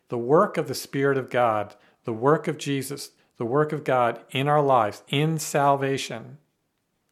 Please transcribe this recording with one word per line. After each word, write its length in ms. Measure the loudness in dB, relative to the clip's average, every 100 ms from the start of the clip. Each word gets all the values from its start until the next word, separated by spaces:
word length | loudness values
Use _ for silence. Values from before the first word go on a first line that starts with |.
| -10
the 100 | -6
work 400 | 2 4 4 0
of 100 | -6
the 80 | -6
Spirit 420 | -8 -2 0 0
of 120 | -2
God, 460 | 0 2 2 -4 -10 _ _ -8
the 80 |
work 340 | 0 2 2 0
of 100 | -6
Jesus, 540 | -4 -6 -6 -10 -14 _ _ -10
the 80 | -2
work 280 | 0 0
of 100 | -2
God 400 | 0 2 2 -2 -6
in 180 | -2 2
our 140 | 2
lives, 420 | 4 4 2 -2 -4
in 300 | -2 0 -2
salvation, 1000 | -2 0 2 2 0 -4 -6 -10 -14 -20 _ _ _ _ _ _ _